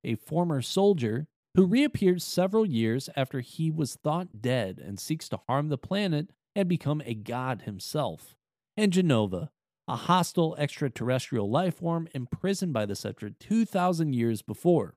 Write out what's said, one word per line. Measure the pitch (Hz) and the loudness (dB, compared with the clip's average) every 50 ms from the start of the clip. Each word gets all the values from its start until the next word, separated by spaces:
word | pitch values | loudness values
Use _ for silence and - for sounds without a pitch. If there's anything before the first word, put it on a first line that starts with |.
| - | -2
a | 127 117 | -4 -4
former | 110 - - 156 165 175 170 156 135 | -4 -4 -4 0 0 0 2 0 -2
soldier | 117 - - 190 196 202 202 156 120 113 107 127 151 _ _ _ _ _ _ | -2 -2 0 4 4 4 4 4 2 0 0 -2 -4 _ _ _ _ _ _
who | 185 190 | 4 6
reappeared | 180 202 254 294 302 294 - 202 185 180 175 | 6 6 4 4 2 2 2 4 4 4 2
several | - - - 175 180 190 202 226 220 | -2 -2 0 0 0 2 2 2 2
years | 196 135 113 113 110 113 131 131 - - | 2 2 2 2 2 2 0 -2 -4 -4
after | 143 131 - - 131 | -4 -4 -2 -4 -8
he | 123 - - - 160 160 | -8 -8 -6 -2 -2 -2
was | 156 160 151 120 - | 0 0 -2 -4 -4
thought | - _ 151 151 175 185 180 - 104 | -6 _ -2 -2 -2 -4 -8 -12 -6
dead | 110 123 127 127 107 95 92 - | -2 0 0 0 0 -2 -6 -10
and | - 82 101 95 | -10 -12 -10 -10
seeks | - - 160 160 - | -6 -6 -6 -6 -4
to | - - - _ - | -8 -8 -8 _ -2
harm | 127 139 147 | -2 0 0
the | 156 143 | -2 -4
planet | 131 - - 190 202 208 190 156 147 160 - _ _ _ _ _ | -4 -4 -4 -2 -2 0 0 0 0 -2 -6 _ _ _ _ _
and | 202 196 175 | 0 2 2
become | 180 - - 139 147 151 143 | 0 0 0 -2 -2 -2 -2
a | 120 117 | -6 -8
god | 110 101 110 117 123 127 131 127 95 - | -8 -6 -6 -6 -4 -2 -4 -4 -4 -6
himself, | - 104 98 - - - 151 139 107 82 - - - _ _ _ _ _ _ _ _ _ | -10 -10 -10 -12 -6 -4 -2 -2 -2 -4 -8 -16 -20 _ _ _ _ _ _ _ _ _
and | - 214 202 170 | 2 2 4 4
Jenova, | 185 185 160 135 110 107 98 92 87 - 151 _ _ _ _ _ _ _ | 4 4 4 4 4 2 0 -2 -6 -6 -8 _ _ _ _ _ _ _
a | - 139 | -8 -8
hostile | 113 - - 175 185 170 - - 180 165 160 - - | -6 0 2 2 2 2 2 2 0 0 0 0 -2
extraterrestrial | 147 135 - - 151 135 - - 117 120 127 131 - - - 117 101 101 | -4 -4 -2 -4 -4 -4 -4 -4 -2 0 0 0 -2 -2 -2 -2 0 2
life | 117 151 185 180 165 | 0 2 0 0 -2
form | - 175 170 170 170 165 165 - | -4 -4 -2 -2 -2 -4 -6 -8
imprisoned | 135 123 - - - - 190 196 - 196 175 139 | -8 -8 -6 -8 -4 -2 -2 -2 -2 -2 -2 0
by | 113 107 | -2 -2
the | 101 101 | -2 -4
Cetra | - - 107 - _ - 104 - _ | -6 -6 -8 -8 _ -10 -12 -12 _
two | - - 208 226 226 | -6 0 0 0 0
thousand | - - 190 180 180 180 160 165 151 131 | 2 0 0 2 2 2 2 0 0 2
years | 120 117 117 113 104 - | 2 2 2 0 -2 -4
before. | - 107 - - 175 175 147 101 82 - | -8 -10 0 4 4 4 4 2 -2 -8